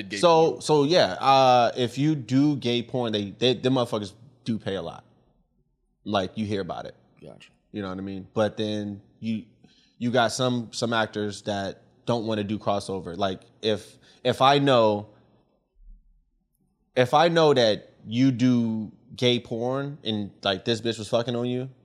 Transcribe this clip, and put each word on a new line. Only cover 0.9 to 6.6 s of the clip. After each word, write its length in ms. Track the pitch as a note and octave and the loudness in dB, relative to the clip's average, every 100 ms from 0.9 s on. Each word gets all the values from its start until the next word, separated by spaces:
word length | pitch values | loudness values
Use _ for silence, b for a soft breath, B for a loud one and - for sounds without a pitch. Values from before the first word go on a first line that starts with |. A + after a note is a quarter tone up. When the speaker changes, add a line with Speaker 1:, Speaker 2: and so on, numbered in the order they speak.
| F3 G2+ | 4 2
Speaker 2:
uh, 580 | F2+ C3 C3+ C3 B2 A#2 | 2 4 6 6 6 4
if 220 | B2+ A#2+ C3+ | 0 -4 0
you 180 | D3+ | 0
do 420 | D#3 A2 C3 D3 C#3 | -2 0 2 2 0
gay 260 | A#2+ A#2+ | -2 -2
porn, 280 | A#2 B2+ A#2+ | -4 -4 -2
they, 200 | G#2+ G2+ F#2 | -4 -4 0
they, 160 | B2 | 0
them 200 | A2 B2 | 2 0
motherfuckers 380 | C3 A#2+ A2+ G2+ - - _ | 0 0 -4 -6 -12 -20 _
do 140 | - A2 | -6 -6
pay 160 | G#2+ | -4
a 80 | F#2+ | -6
lot. 200 | E2 - - _ _ _ _ _ _ _ _ _ | -8 -14 -20 _ _ _ _ _ _ _ _ _
Like, 280 | - G#2 F#2+ - | -4 -2 -2 -6
you 80 | |
hear 160 | G#2 G2+ | -4 -4